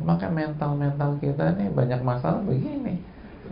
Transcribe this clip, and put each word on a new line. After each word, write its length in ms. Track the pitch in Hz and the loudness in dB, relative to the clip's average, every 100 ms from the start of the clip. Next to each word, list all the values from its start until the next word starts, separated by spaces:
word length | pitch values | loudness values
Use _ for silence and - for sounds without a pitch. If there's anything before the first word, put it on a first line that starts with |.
| 160 | 2
maka 240 | 170 190 | 2 2
mental-mental 880 | 160 156 151 147 143 143 143 143 143 | -2 -2 -2 0 2 0 2 0 0
kita 400 | 143 139 160 190 | 0 2 2 2
nih 100 | 202 139 | 2 2
banyak 240 | 123 127 | 2 2
masalah 380 | 127 123 156 220 | 0 0 0 0
begini. 640 | 202 131 302 277 240 180 - - - - - | 2 0 0 -2 -2 -4 -6 -14 -16 -12 2